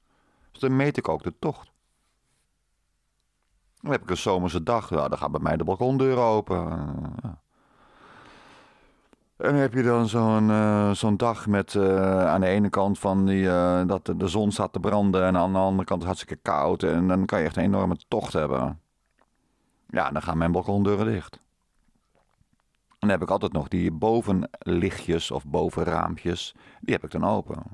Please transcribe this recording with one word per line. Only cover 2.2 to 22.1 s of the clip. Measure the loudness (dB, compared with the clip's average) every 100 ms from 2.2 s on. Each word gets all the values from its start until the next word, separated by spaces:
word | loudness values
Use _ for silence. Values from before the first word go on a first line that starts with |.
| _ _ _ _ _ _ _ _ _ _ _ _ _ _ _ _
Dan | -4
heb | -4
ik | -2
een | -4
zomerse | 0 0 0 -2
dag, | 0 -2 0
ja, | -2 -2
dan | -2
gaat | -4
bij | -2
mij | -2 0
de |
balkondeur | -2 -2 0 2 2 2
open, | 2 2 0 -4 -4
eh, | -6 -6 -8 -10 -10
ja. | -12 -14 _ _ _ _ _ _ -20 -20 -20 -20 -20 -20 -20 _ _ _ _ _ _ _
En | 0
heb | 2 2
je | 2
dan | 2 2 2
zo'n, | 2 2 4 4
eh, | 4 4 4 2
zo'n | 2 0 2
dag | 0 -2 0
met, | 0 0
eh, | 2 4 4 4 2 2
aan | 2
de | 2
ene | 2 2
kant | 2 0 0
van | 0 2 2
die, | 2 2
eh, | 2 2 2 2
dat | -2 -2
de, | -2
de | -2
zon | 0 0
staat | 0 -2
te | -2
branden | 0 2 2 2
en | 2 2
aan | 2
de | 2
andere | 2 0
kant | -2 -2
hartstikke | -2 -6 -8 -8
koud | -2 0 0 0
en | 0 2 2
dan | 2 2
kan | 0
je |
echt | 0 0
een |
enorme | 0 0 0 -2 -4
tocht | -4 -2
hebben. | -2 -2 -2 -4 -6 _ _ _ _ _ _ _ _ _ _ _
Ja, | -4 -2
dan | -2
gaan | -4 0
mijn | 0
balkondeuren | 0 0 0 0 0 0
dicht. | -2 -6 -18 _ _ _ _ _ _ _